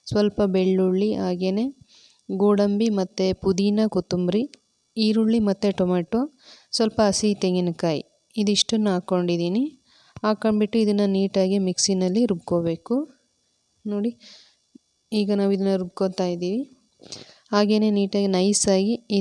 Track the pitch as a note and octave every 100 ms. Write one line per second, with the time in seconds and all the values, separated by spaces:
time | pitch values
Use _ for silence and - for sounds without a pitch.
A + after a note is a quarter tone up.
0 | - G#3 G#3 G3+ G3+ F#3+ F#3 F#3+ F#3+ F#3
1 | G#3+ G3+ F#3 F3+ F#3 G3 C4 - _ _
2 | _ _ - F#3+ G3+ G3+ G3+ G3+ A3+ G3+
3 | F#3 - F#3+ F#3 G3 F#3 G3+ G#3 A3 F#3+
4 | - F3+ F3 G3+ C#4 - _ _ _ A3
5 | G#3+ A3 A3 A3+ G#3 F#3+ G#3 F#3+ F3+ F3+
6 | E3 A3+ C#4+ - - - _ - A3 -
7 | G#3 F#3+ G#3+ G3+ F#3 F3+ F3 E3 E3+ D3
8 | - _ _ - G#3 G3+ - A3 G#3 F3+
9 | - F3+ F3 E3+ F3 G#3 D4 - _ _
10 | _ - G#3+ G#3 A3 G#3 G#3 A3+ G#3 G3+
11 | G3+ F#3+ G3 G3 F#3 G3+ F#3 F3+ - F#3+
12 | F#3 G#3 A#3+ E3+ - F3 E3+ E3 - B3
13 | D#4 _ _ _ _ _ _ _ G#3+ G3+
14 | A3+ A#3 - - _ _ _ - _ _
15 | _ G#3+ G3+ G3+ G3 G3 G3 F#3+ F3+ -
16 | F#3+ F#3 F3+ F3 F3+ A3 C#4 _ _ _
17 | - - - - _ G#3 G#3 G#3+ G#3+ G3+
18 | G3 G3+ G3 F#3 G3 G3+ - F#3+ G3+ A#3
19 | - G3+